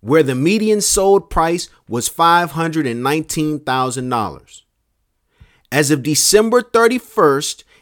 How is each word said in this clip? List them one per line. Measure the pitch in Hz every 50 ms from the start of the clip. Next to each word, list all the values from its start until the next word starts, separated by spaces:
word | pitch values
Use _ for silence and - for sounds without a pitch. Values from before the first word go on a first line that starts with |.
where | - 104 139 160 151
the | 131 131
median | 127 135 165 202 220 214 214 214 208
sold | 196 - - 208 190 196 196 196 190 _
price | - 175 160 165 170 175 - - _ _ _ -
was | 107 120 117 -
five | - - 165 170 170 175 175 165
hundred | 139 160 165 165 156 160 151 127
and | 117 117
nineteen | 123 131 147 160 156 - - 165 156 151 151 147
thousand | 147 - 131 131 131 131 120 135 127 127
dollars. | 123 117 107 92 73 64 _ _ - - _ _ _ _ _ _ _ _ _ _ _ _ _ _ _ _ - _ _ _ _ _
As | - 139 156 135
of | 151 143 123
December | 147 151 - - - - 208 220 226 226 247
thirty-first, | 240 - - 226 226 233 254 247 - - - - 185 151 139 143 147 - - - - _ _ _